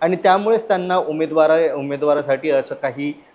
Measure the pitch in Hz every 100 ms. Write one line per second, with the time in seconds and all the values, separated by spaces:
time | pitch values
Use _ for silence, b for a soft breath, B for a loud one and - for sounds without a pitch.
0 | 165 185 190 196 208 220 - 185 180 185
1 | 151 156 160 156 156 160 160 143 139 143
2 | 147 147 143 131 156 139 - 139 135 123
3 | 147 147 B